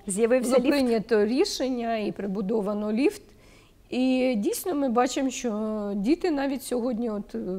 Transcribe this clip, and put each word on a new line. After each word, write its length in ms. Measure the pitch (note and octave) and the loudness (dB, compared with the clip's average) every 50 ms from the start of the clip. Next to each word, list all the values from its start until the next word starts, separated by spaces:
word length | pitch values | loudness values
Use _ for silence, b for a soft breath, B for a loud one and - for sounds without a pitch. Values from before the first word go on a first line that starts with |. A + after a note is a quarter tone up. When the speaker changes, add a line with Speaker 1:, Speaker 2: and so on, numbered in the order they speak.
| - | -8
Speaker 1:
З'явився 440 | G#3+ F#3 G3 A#3 A3 B3+ C4 A3 B3 | -6 -2 2 2 4 4 4 2 4
Speaker 2:
було 80 | B3+ B3+ B3 | 2 4 4
Speaker 1:
ліфт. 40 | C#4 | 4
Speaker 2:
прийнято 560 | C#4+ C#4+ C4 A#3+ A#3 A3+ F3+ - A#3 G#3 G#3 | 2 4 4 2 2 0 0 2 2 4 4
рішення 720 | G#3+ B3 C#4 G4+ G4+ - - C#4+ B3 C4 A#3+ A#3 A3+ A3+ A3 | 4 4 2 2 0 0 -2 -2 -2 -2 -2 -2 -2 -2 -2
і 140 | G#3 G#3 - | -2 -4 -4
прибудовано 800 | - G3 G3+ F#3 G#3 G3+ F#3+ A#3 A3+ F#3+ G3+ G#3 G#3 G#3+ G#3+ G#3+ | -4 -4 -4 -4 -2 -2 -2 0 0 0 -2 -2 -2 -2 -2 0
ліфт. 300 | G#3+ C#4 G4+ G#4 - - - - B B B B B B B B B - - | 2 2 2 0 -2 -10 -20 -20 B B B B B B B B B -14 -8
І 440 | - B3 B3+ C4 B3+ B3+ B3+ C4 B3+ G#3 | -2 0 2 2 2 2 2 2 2 0
дійсно 360 | G3+ E4 A#4 - - F#4 F4 | 0 -2 -2 -2 -4 -4 -2
ми 140 | D4 C#4 C4 | 0 0 0
бачимо, 420 | A3 A#3+ B3 B3 - D#4 C4+ C4 | 2 2 2 2 2 0 -2 -2
що 600 | B3 - - B3 G#3 G#3+ A3 G#3+ G#3+ G#3+ G#3 G3+ G3+ | -2 -2 -4 -4 -2 -2 -4 -4 -4 -4 -4 -4 -4
діти 360 | G#3 F#3+ A#3 D#4+ F4 - F#4 | -2 0 0 0 2 0 0
навіть 320 | D4+ C#4 C#4 C#4 C#4+ A#3+ - | 0 0 0 -2 -4 -4 -4
сьогодні 480 | - B3 B3 A3 C4 B3 G#3 A#3+ A#3 | -4 -4 -2 -2 -2 -2 -2 -2 -4
от, 240 | G#3 G3+ G#3 - - | -4 -6 -6 -8 -8
е, 40 | A3+ A3 F#3+ F#3 | -8 -6 -6 -6